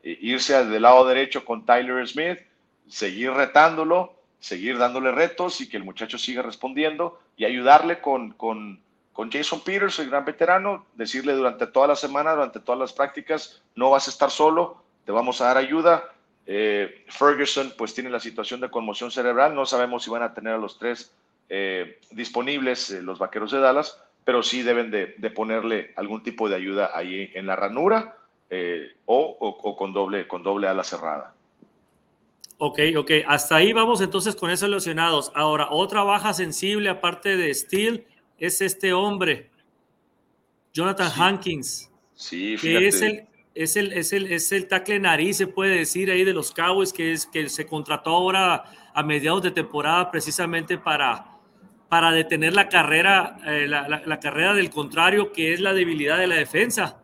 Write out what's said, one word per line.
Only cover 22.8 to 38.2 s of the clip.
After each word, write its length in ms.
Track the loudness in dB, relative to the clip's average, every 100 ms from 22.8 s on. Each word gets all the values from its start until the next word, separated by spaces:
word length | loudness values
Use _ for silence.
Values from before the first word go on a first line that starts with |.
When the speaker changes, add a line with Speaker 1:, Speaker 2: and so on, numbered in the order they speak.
| -6
Speaker 1:
eh, 120 | -8
los 180 | -10 -8
Vaqueros 320 | -6 -6 -4
de 80 | 2
Dallas, 420 | 4 4 -2 -12 _ _
pero 180 | 0 0
sí 200 | 0 -2
deben 260 | 0 0 0
de, 240 | -4 -6 -8
de 140 | -8
ponerle 640 | -6 -4 -2 -2 -4 -6
algún 300 | -10 -8 -8
tipo 240 | -10 -4 -2
de 80 | -2
ayuda 340 | -2 -2 -2
ahí 380 | -4 -6 -8 -10
en 120 | -10 -6
la 80 |
ranura, 640 | -4 -2 0 2 2 -2 -18 _ _ _
eh, 420 | -6 -6 -6 -10 _ 0
o, 300 | 2 2 -4
o, 80 | -8
o 280 | -6 -8 -6
con 180 | -4
doble, 340 | -2 -2 -4 -6
con 140 | -6
doble 260 | -4 -2 -2
ala 160 | -2
cerrada. 500 | -4 -8 -8 -8 -12 _ _ _ _ _ _ _ _ _ _ _ -20 -6
Speaker 2:
Ok, 220 | -4 0 2 2
ok, 120 | 2 2 4
hasta 300 | 0 4 4
ahí 160 | 6
vamos 280 | 4 2 2
entonces 340 | 0 0 -2 -4
con 140 | -4
esos 180 | -2 -2
lesionados. 640 | -2 -4 0 2 0 -2
Ahora, 340 | 0 0 2 0
otra 320 | 0 0 0
baja 320 | 2 2 0
sensible 560 | -2 -4 -4 -2 0 -2
aparte 460 | -2 -4 -2 -2 0
de 140 | 0
Steele 520 | -2 -2 0 0 -2 -10 _